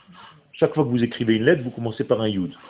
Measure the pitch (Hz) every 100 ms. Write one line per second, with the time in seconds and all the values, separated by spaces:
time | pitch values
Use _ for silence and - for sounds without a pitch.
0 | - - - - _ - 147 156 135 120
1 | 120 - 113 110 123 170 123 117 117 107
2 | - 117 110 98 85 - -